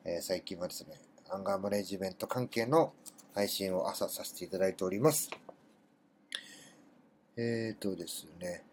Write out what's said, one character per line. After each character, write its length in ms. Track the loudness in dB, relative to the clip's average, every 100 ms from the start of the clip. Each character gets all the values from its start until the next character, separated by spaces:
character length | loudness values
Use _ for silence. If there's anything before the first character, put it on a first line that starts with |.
え 140 | -4 -4
ー、 20 |
最 220 | -2 -2
近 160 | -2 -6
は 100 | -6
で 60 |
す 100 | -8 -12
ね、 140 | -18 -20 -20 -8
ア 80 | -4
ン 60 |
ガ 120 | 0 0
ー 20 |
マ 120 | 2
ネ 120 | 0
ジ 140 | 0 -2
メ 140 | -4
ン 40 |
ト 120 | -4 -2
関 220 | -2 0
係 180 | 0 6
の 260 | 6 6 0 -18 -18 -6
配 160 | 0 2
信 260 | 2 2
を 140 | 2 0
朝 200 | 0 -2
さ 140 | -2
せ 100 | -8
て 100 | -8
い 40 | -6
た 100 | 4
だ 100 | 4
い 60 |
て 100 | 4
お 60 | 0
り 100 | 4
ま 120 | 4
す。 180 | 4 -2 -8 -14 -20 -20 -20 _ _ _ _ _ -12 -12 -20 -20 -20 -20 -20 -20 _ _ -2
え 380 | 0 2 -2
ー 60 | -2
と 160 | -2 -2
で 100 | -6
す 200 | -8 -10 -8
ね 260 | -6 -8 -12